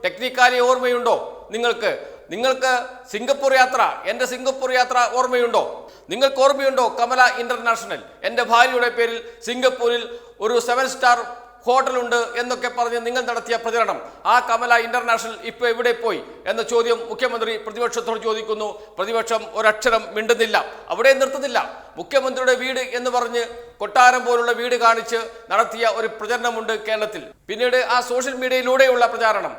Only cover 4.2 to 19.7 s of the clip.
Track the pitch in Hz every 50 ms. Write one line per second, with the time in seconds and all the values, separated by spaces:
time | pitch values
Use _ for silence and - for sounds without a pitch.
4.2 | 254 - 247 247 262 269 262 269 262 254 254 254 247 247 254 247 240 226 226 254
5.2 | 254 247 247 247 240 233 220 196 139 120 - - - - - - - - 170 233
6.2 | 269 269 269 262 262 269 - 277 277 269 269 262 247 220 - 226 233 233 254 254
7.2 | 254 240 - 240 240 240 247 226 233 233 226 226 - 202 175 139 - - - -
8.2 | - 196 233 233 240 - 233 233 247 262 254 247 240 240 - 226 233 226 233 226
9.2 | 226 - - - - 226 247 254 254 254 254 247 240 233 240 233 226 226 - -
10.2 | - - - _ 196 220 - 233 226 240 240 254 269 254 262 - - 247 240 240
11.2 | 226 - - - - - - - - 233 247 262 262 269 254 247 240 240 233 240
12.2 | 226 220 - 233 240 247 247 240 247 247 240 240 240 233 233 240 226 233 247 254
13.2 | 247 220 240 240 - 208 233 226 233 233 220 233 220 196 185 - - - - -
14.2 | - - 226 247 247 - 226 226 247 240 240 233 233 233 226 247 240 240 226 220
15.2 | 226 226 220 - - 226 220 - 240 240 226 233 240 247 226 233 233 226 190 147
16.2 | - - - - - 185 214 226 214 214 240 233 226 240 233 226 - - - -
17.2 | 262 247 233 226 220 220 226 214 214 220 202 226 240 226 226 233 - 233 226 220
18.2 | 220 226 220 220 220 220 214 214 214 208 185 - - - - - 190 208 233 226
19.2 | 220 226 233 214 208 - - 208 220 214